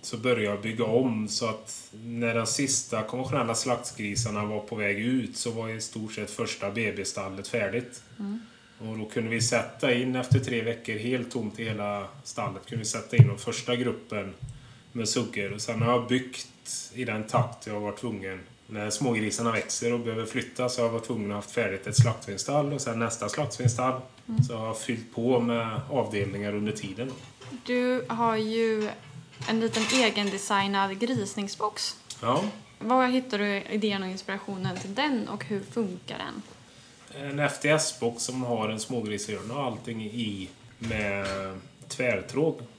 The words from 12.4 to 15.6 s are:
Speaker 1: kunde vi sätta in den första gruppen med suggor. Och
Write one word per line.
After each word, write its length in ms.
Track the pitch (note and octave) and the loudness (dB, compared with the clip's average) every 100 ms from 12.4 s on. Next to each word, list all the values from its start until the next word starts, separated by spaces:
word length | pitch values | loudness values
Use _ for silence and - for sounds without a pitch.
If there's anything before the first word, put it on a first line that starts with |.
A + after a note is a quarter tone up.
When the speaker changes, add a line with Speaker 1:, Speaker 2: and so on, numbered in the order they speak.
| G#2 F#2+ - | -4 -4 -6
Speaker 1:
kunde 140 | A#2 | -4
vi 60 | G#2+ | -2
sätta 320 | A#2 - A#2 | -4 -2 8
in 100 | - | 8
den 100 | G2+ | 8
första 380 | - A#2 - B2 | -2 -4 0 0
gruppen 580 | A#2+ - - G#2+ G2 F#2 - - - - - | 2 -2 -4 -4 -4 -8 -12 -14 -18 -20 -10
med 180 | A#2+ A2 | -4 0
suggor. 440 | - A#2+ - G2 | 0 0 -2 -4
Och 80 | G#2 | -4